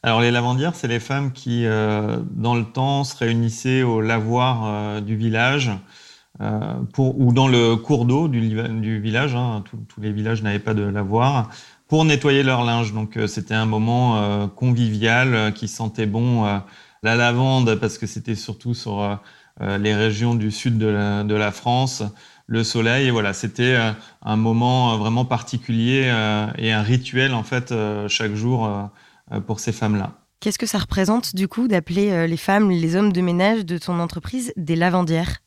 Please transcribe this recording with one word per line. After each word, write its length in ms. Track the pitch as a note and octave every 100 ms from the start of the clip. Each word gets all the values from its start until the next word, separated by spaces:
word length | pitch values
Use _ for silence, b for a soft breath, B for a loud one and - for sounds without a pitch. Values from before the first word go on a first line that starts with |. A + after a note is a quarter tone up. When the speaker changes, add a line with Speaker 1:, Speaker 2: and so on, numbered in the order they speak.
| A#2+
Speaker 1:
Alors 140 | A2+
les 100 | A#2+
lavandières, 440 | A#2+ A#2+ B2+ D#3+
c'est 120 | E3+ B2
les 140 | A#2
femmes 320 | A2+ C#3 C#3
qui, 320 | C3 B2+ A#2+
euh, 540 | A#2 A2 G#2+ G#2+ G#2+ A#2 F#2
dans 240 | A2+ A2+
le 120 | A#2+ A2
temps, 380 | C3 C3+ C#3
se 120 | C3 -
réunissaient 680 | A#2 A#2 A#2 A2+ B2+ C3
au 200 | B2+ A2+
lavoir, 580 | A2 A2+ A2 A#2+ B2+ B2
euh, 360 | A2 G#2 G#2 G#2+
du 160 | G#2 A2
village, 540 | A2+ A2 B2 C#3+ B2 F#2+ B B B B B -
euh, 320 | G#2+ G#2+ G#2 B2 A#2+
pour, 260 | - C3 -
ou 140 | B2
dans 160 | A#2+ C3
le 280 | B2 A#2 A2+
cours 280 | - C#3
d'eau 240 | A#2+ C3+ E3
du, 220 | A#2+ A2+ A2 A#2 A2+
du 180 | G#2+ A2
village, 340 | G#2+ A2 C#3+
hein, 300 | B2 B2 G#2+
tous, 140 | - A#2 G#2+
tous 140 | -
les 100 | G#2+
villages 300 | G#2 G#2+ A2+
n'avaient 160 | G#2+ G2+
pas 160 | G#2
de 80 | G#2
lavoir, 680 | G2+ G2+ G2 A2 B2+ C#3 A2 B B B _
pour 160 | D#3
nettoyer 380 | D#3 C#3+ D3 C#3
leur 220 | C3+ B2+
linge. 280 | A#2+ A#2 A2+
Donc, 240 | G#2+ A2 A2+
euh, 100 | G#2+
c'était 280 | - F#2
un 100 | A2
moment, 540 | A2 G#2+ A2+ A#2+ A#2+ A2
euh, 280 | G#2 G#2 G2+
convivial, 880 | - B2+ A#2+ A#2 G#2+ A2+ A#2+ C3
euh, 160 | A#2 G#2+
qui 180 | - G#2
sentait 360 | - A2+ A2
bon, 400 | G#2+ G#2+ B2 A#2+
euh, 140 | G#2 G2+ F#2 B B B
la 140 | A2 A#2
lavande, 600 | A#2+ A#2+ C3 C3 A#2 G#2+
parce 200 | A2+ -
que 100 | A2
c'était 280 | A2 -
surtout 400 | G#2 - G2+ A#2+
sur, 260 | A#2 A2+ G2+
euh, 140 | G2+ G2+ B B B -
euh, 160 | G2+ G2+
les 160 | G#2
régions 400 | G#2 A2 G#2 A#2+
du 160 | A#2 G#2+
sud 260 | G2+ B2+ A2+
de 100 | A2
la, 380 | G#2 G#2 G2+
de 100 | G#2
la 160 | G#2+ G#2+
France, 520 | F#2+ A#2+ B2 C3 - G#2 G#2 B B -
le 160 | A2+
soleil. 440 | A2+ A#2 A2+ B2+ C3+
Et 40 |
voilà, 220 | A#2 G2+
c'était, 420 | F#2+ A2+ - B2
euh, 180 | B2+ A2+ G#2+ B B
un 160 | - G#2+
moment, 560 | A2+ A2+ B2 B2+ B2
euh, 40 | A2+
vraiment 260 | G#2+ A#2
particulier, 840 | B2+ A#2+ - A#2+ - A2+ A#2 C3+ B2+
euh, 340 | A#2 G#2+ G#2+ G#2+ -
et 140 | A2+
un 100 | A2
rituel, 500 | G#2 B2+ B2+ B2+ C3+
en 100 | A#2+
fait, 300 | G#2 B2+ B2+
euh, 340 | A#2 G#2+ G#2 G#2
chaque 280 | - G#2+
jour, 320 | G#2 A#2 B2+ A2
euh, 160 | G2+ G2+ b b b -
euh, 80 | G#2
pour 180 | G2+ G#2+
ces 140 | -
femmes-là. 460 | G#2 A2 G#2 F#2+ - _ _
Speaker 2:
Qu'est-ce 180 | G#3+ -
que 80 | A#3
ça 120 | G3+
représente, 560 | - G3 F#3+ A3+ -
du 140 | F#3 G3
coup, 180 | - B3
d'appeler, 440 | F#3 E3 F3 G3+
euh, 160 | F3 E3
les 100 | E3
femmes, 340 | - G3 G#3
les 240 | F3 D#3+
hommes 160 | F3+ G#3
de 120 | F#3
ménage 420 | F3+ F3 G3 A3+
de 140 | F3 F3
ton 200 | - F3
entreprise 540 | E3+ E3 - B3+ B3 -
des 180 | D#3 E3
lavandières ? 600 | F3 F3+ E3+ E3 F3 -